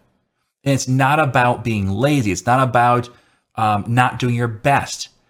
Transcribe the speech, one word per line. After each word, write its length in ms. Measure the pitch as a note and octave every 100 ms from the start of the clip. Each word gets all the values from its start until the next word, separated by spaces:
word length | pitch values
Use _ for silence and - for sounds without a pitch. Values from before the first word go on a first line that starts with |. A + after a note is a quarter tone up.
| _ _ _ _ _ _
And 120 | C#3 C3+
it's 120 | -
not 320 | C3 C3+ D#3
about 440 | D3 B2 B2 A#2+
being 280 | A#2 G#2+ G2
lazy. 400 | G2 C#3+ D3 G#2
It's 140 | F2 -
not 160 | B2+
about, 480 | B2+ B2 A#2+ A#2+ A#2+ - _ _ _ -
um, 300 | G#2+ G#2 G2
not 320 | A#2+ B2 A#2+
doing 160 | B2 A#2+
your 120 | A#2+
best. 640 | G#2+ C#3+ C3+ - - - _